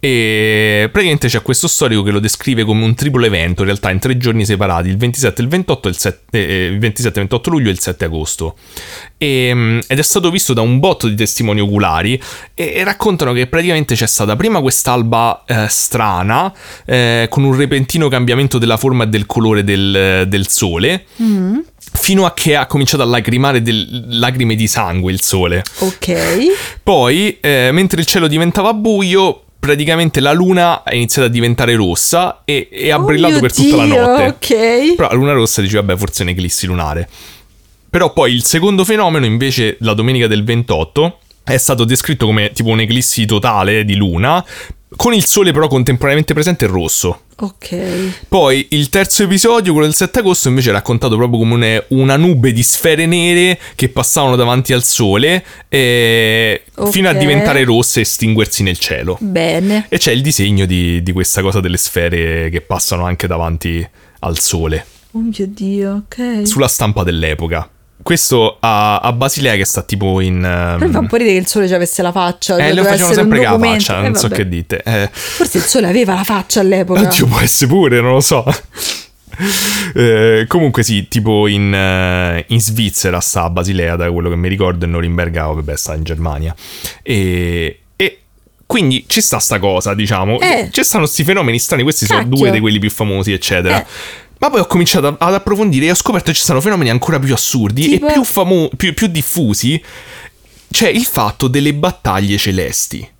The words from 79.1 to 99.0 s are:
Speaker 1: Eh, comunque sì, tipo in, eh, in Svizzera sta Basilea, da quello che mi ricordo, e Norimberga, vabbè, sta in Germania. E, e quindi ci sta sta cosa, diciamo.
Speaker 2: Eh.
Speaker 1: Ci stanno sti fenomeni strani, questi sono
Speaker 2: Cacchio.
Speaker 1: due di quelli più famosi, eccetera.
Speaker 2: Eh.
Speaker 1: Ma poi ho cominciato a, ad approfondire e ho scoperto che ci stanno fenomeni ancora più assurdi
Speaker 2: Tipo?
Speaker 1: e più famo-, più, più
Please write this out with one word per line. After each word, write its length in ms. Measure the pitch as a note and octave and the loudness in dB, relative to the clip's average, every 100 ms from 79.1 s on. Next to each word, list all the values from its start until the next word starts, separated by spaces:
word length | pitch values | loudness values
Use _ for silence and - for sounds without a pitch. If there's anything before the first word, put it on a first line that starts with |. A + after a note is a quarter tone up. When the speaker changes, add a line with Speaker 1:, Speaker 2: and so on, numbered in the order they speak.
| _ - - G3 F#3+ - G3+ G3 B2 | _ -20 -8 -4 -4 -4 -4 -4 0
Speaker 1:
Eh, 500 | A#2+ A2 A2+ A2+ A2+ | 2 4 4 2 2
comunque 360 | F3 D3+ A#2+ | 0 2 0
sì, 240 | A2 G#2+ - | 0 0 -2
tipo 400 | A#2 A2 G#2 G#2 | -2 2 2 2
in, 260 | G2+ G2+ | 2 0
eh, 720 | G2 F#2+ F#2 F#2 F2+ F2+ E2+ E2 | 2 0 0 0 0 0 -2 -2
in 100 | A#2 | -2
Svizzera 600 | A2 A2 G#2+ - F#2+ F2 | 0 0 -2 0 -2 -2
sta 280 | - - E2+ | -2 -2 -2
Basilea, 460 | F2 F2+ F#2+ E2+ E2+ | -2 -2 -2 -2 0
da 160 | E2+ | -2
quello 180 | E2+ F2 | -2 -2
che 60 | E2+ | -2
mi 140 | F2+ | -2
ricordo, 360 | G2 F#2 F2 E2+ | 0 0 0 -2
e 20 | |
Norimberga, 580 | E2+ E2+ F2 F2 E2 D#2 | -2 -2 -2 -2 -2 -4
vabbè, 300 | D#2 D2 C#2+ | -4 -6 -6
sta 180 | - D#2 | -6 -6
in 80 | |
Germania. 500 | D#2+ D#2 E2 D2 D#2+ D#2+ - - - - | -6 -4 -4 -4 -6 -8 -14 -14 -14 -14
E, 800 | - A2 F#2 F2+ F2 E2+ D#2+ - _ _ | -4 -2 0 0 -2 -2 -4 -8 _ _
e 220 | F#3+ - _ _ _ _ _ | -4 -4 _ _ _ _ _
quindi 400 | C4 D3 C3 - | 0 0 0 -2
ci 140 | - | -2
sta 180 | - A#2 | 0 -2
sta 180 | - G#2+ | -2 0
cosa, 340 | G2 F#2 G2+ | 0 0 -2
diciamo. 460 | G2+ G#2 G2+ F#2+ A#2 | -2 -2 -2 0 0
Speaker 2:
Eh. 300 | F4+ C#4+ G#3+ | 0 0 -2
Speaker 1:
Ci 120 | - | -2
stanno 220 | - G#3+ D3+ | 0 0 0
sti 180 | - | 0
fenomeni 340 | C3 G3 C#3+ A#2 | 0 0 0 0
strani, 260 | - D#3+ | -2 0
questi 220 | C3 D3+ - | 0 0 0
sono 140 | - | -2
Speaker 2:
Cacchio. 160 | A#2 C3+ | 0 2
Speaker 1:
due 160 | C3+ | 2
di 80 | A2 | 2
quelli 200 | G#2+ G#2+ | 2 0
più 100 | G#2 | -2
famosi, 400 | - A#2 F#2+ G2 | -2 -2 -2 -2
eccetera. 500 | F#2+ - F#2 F2+ F#2+ | -2 0 0 2 0
Speaker 2:
Eh. 40 | - - - - - - | -4 -14 -16 -18 -20 -4
Speaker 1:
Ma 100 | C#4+ | 0
poi 100 | C4+ | 0
ho 60 | F3 | 0
cominciato 400 | F3+ E3+ F#3 C#3+ | 2 2 2 0
a, 80 | C#3+ | 0
ad 160 | E3+ | 0
approfondire 520 | G3 G3 G3+ G#3+ C3 D#3 | 0 0 0 2 2 2
e 40 | |
ho 40 | F3+ | 0
scoperto 360 | - G#3 - | 0 -2 0
che 60 | D#3+ | -2
ci 60 | |
stanno 180 | - D3 | 0 0
fenomeni 280 | F3+ G3 C3+ | 0 0 0
ancora 300 | A#2+ - D#3+ | 0 0 -2
più 140 | C3+ | 0
assurdi 500 | A#2+ - C3 G#2 A#2 D#3+ | -2 0 0 0 0 2
Speaker 2:
Tipo? 180 | C#4+ D4 | 2 2
Speaker 1:
e 40 | |
più 100 | D4+ | 0
famo-, 460 | B3+ - F3+ F#3 D#3 - | 0 0 2 2 0 -2
più, 180 | F#3 | -4
più 140 | - | 0